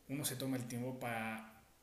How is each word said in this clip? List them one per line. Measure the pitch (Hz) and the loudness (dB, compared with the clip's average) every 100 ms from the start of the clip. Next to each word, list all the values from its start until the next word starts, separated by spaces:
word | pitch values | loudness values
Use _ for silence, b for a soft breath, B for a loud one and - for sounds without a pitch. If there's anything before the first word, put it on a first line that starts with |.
| - | -4
uno | 143 | 0
se | - 127 | 0 2
toma | 131 127 | 2 2
el | 123 | 0
tiempo | 120 131 127 | -2 -2 0
para | 120 113 110 110 - - - - | 0 2 2 -2 -6 -16 -20 -20